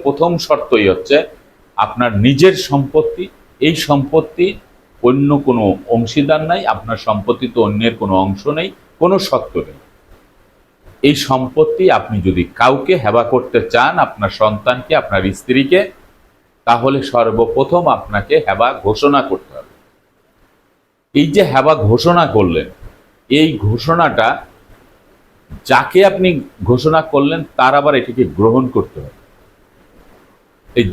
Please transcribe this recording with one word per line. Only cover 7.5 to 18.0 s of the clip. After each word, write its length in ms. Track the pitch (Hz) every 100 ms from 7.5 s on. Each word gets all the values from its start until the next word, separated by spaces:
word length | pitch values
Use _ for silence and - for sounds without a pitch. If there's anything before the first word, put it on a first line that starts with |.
তো 60 | 123 104
অন্যের 260 | 104 117 113
কোনো 120 | 104 95 98
অংশ 180 | 98 143
নেই, 220 | 151 185 - _ -
কোনো 160 | 175 196
সত্ত্ব 360 | - 127 - 87 -
নেই। 120 | - _ _ _ - _ _ _ _ _ _ - - 139
এই 80 | 143 -
সম্পত্তি 560 | 131 127 - 156 - 185
আপনি 260 | 113 - 107 90
যদি 160 | 90 85 -
কাউকে 340 | 120 139 139 180
হেবা 200 | 110 113
করতে 360 | 113 127 - 117 -
চান, 200 | 117 135 175
আপনার 320 | 139 - 98 -
সন্তানকে, 520 | 110 104 123 123 127 156
আপনার 260 | - 98 95 98
স্ত্রীকে, 400 | - 127 135 180 208 - _ _ _ _ _ _ -
তাহলে 300 | 120 131 139
সর্বপ্রথম 800 | - 120 113 110 117 127 135 175 156
আপনাকে 480 | 120